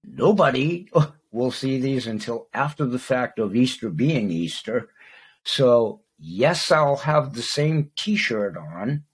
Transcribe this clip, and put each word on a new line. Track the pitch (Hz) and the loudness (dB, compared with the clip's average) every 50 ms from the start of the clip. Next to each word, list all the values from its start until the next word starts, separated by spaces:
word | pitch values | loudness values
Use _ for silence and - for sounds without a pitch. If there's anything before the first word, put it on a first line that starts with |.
| _ | _
Nobody | - 127 131 120 175 214 190 165 139 127 127 135 156 175 175 185 _ - 170 151 - | -16 -6 2 2 4 4 6 4 4 4 2 0 0 -2 -4 -8 _ 2 2 2 2
<laughs> | - _ _ _ | -4 _ _ _
will | - 117 123 127 | -4 -2 -2 -2
see | 123 - 131 135 135 131 | -2 -4 -4 -2 -2 -2
these | 127 135 135 127 120 | -2 -2 -2 -2 -4
until | 113 110 107 107 - 117 117 - _ - | -4 -6 -6 -6 -6 -8 -8 -8 _ -4
after | 113 135 147 151 - 151 | -2 -2 -2 -2 -4 -4
the | 127 120 127 | -2 -2 -6
fact | - - 135 123 123 117 - - | -2 -2 -2 -2 -2 -4 -2 -4
of | 110 101 95 | -4 0 2
Easter | 120 127 127 - - - 113 | 2 2 2 0 -6 -8 -6
being | 107 - 120 147 160 131 107 98 | -2 0 0 2 2 0 0 -2
Easter. | 82 82 85 80 - - - - 120 123 - - _ _ - - - - - - _ _ _ | -2 -2 -4 -4 -6 -10 -8 -4 -4 -4 -4 -6 _ _ -20 -20 -20 -20 -20 -20 _ _ _
So, | - - - 135 123 120 120 117 104 104 - _ _ _ _ | -6 0 4 6 6 6 6 4 2 -4 -8 _ _ _ _
yes, | 76 80 85 95 127 151 175 170 - - | -16 -12 -2 2 2 2 2 2 2 2
I'll | 175 156 151 143 139 | 4 4 4 2 2
have | 139 - 151 151 151 139 135 123 | 0 0 2 2 2 0 0 -8
the | 117 | -8
same | 117 - - 147 147 156 160 156 147 - _ | -8 -6 -2 0 0 2 2 0 -2 -2 _
T-shirt | - - 208 214 202 - - 113 107 104 101 82 | -8 -4 -2 -2 0 0 -2 -2 -2 -2 -4 -6
on | 82 80 76 82 87 98 123 147 147 147 _ | -8 -12 -12 -10 -6 -4 -4 -4 -4 -6 _